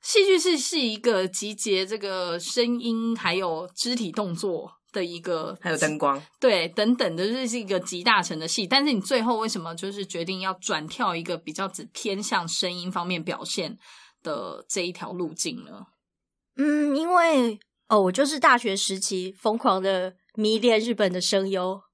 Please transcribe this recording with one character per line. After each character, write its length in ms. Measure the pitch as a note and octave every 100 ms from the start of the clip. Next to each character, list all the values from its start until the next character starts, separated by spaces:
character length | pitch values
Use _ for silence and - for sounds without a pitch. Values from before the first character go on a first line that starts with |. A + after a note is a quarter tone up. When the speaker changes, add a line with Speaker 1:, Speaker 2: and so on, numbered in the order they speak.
Speaker 1:
戏 240 | - - G4
剧 120 | F#4+
系 200 | F4+ D#4+
是 200 | B3 E4+
一 200 | B3 G#3+
个 280 | A#3+ G3+ F#3
集 300 | F#3 G#3 G#3
结 300 | A3 F#3+ F#3+
这 120 | A3
个 400 | G3 F#3 F3+ E3+
声 400 | E3+ - A#3+ A#3+
音 400 | A#3 A3+ A3+ A3+
还 160 | F3+
有 340 | F3+ F#3 D#3+ F3+
肢 220 | - E4 E4+
体 160 | G3+
动 240 | D#3+ G3+ E3
作 380 | G3+ E3 - - _
的 120 | G#3
一 140 | F3 E3+
个 360 | E3+ E3 D#3 F#3
Speaker 2:
还 100 | F3+
有 60 | D#3+
灯 200 | D#3 D3+
光。 240 | D3 C#3 - _
Speaker 1:
对， 260 | B3+ F#3+ E3
等 260 | E3+ G#3+
等 220 | B3 G#3+ E3
的， 100 | G3
就 220 | B3 B3+
是 100 | A#3
一 60 |
个 160 | G3+ F#3+
集 240 | F#3 F3
大 180 | F3 G#3
成 160 | E3+ D#3+
的 80 | E3
系。 220 | - F#3+
但 180 | C4+ C#4+
是 60 |
你 80 | A#3
最 220 | F#3 B3+
后 160 | A3+ A3+
为 100 | A3
什 120 | G#3
么 140 | E3
就 160 | E3+ G3
是 120 | G3 G3
决 200 | E3+ E3+
定 160 | F#3+
要 120 | F#3+ F#3
转 300 | - E3 D#3
跳 280 | - A3 E3+
一 80 |
个 140 | E3+ E3+
比 160 | -
较 160 | D#3 F#3+
只 180 | - -
偏 280 | - A3 G3
向 240 | G3+ G3+ E3
声 260 | - F#3
音 200 | F3+ F3+
方 160 | F#3+ F3
面 160 | F3+
表 220 | E3 - -
现 320 | - E3 A3+ - - - _
的 440 | - D3 F#2 B1+ -
这 120 | -
一 100 | F3
条 220 | F3 C3
路 200 | F3 E3
径 300 | D#3 F3+ E3+
呢？ 220 | - G3 G3+ _ _ _ _ _ _ -
Speaker 3:
嗯， 380 | D4 D4+ D4 C#4
因 160 | E4
为， 440 | F4+ E4 D4+ A#3 G#3+ _ _ _
哦， 140 | G#3+
我 100 | F#3+
就 140 | F#3 C#4
是 120 | D4+
大 200 | D4+ B3
学 180 | G3+ G3
时 240 | - F#3+
期 340 | - F#3+ F#3 G3
疯 180 | A3+ A3+
狂 240 | B3+ F#3+
的 340 | F#3+ F#3+ F#3 - _ -
迷 240 | G#3+ A3
恋 180 | A#3+ A3
日 160 | A3+
本 180 | A3+ G3+
的 80 | F3+
声 280 | F3+ G3 G3
优。 320 | F#3+ F3+ G3 _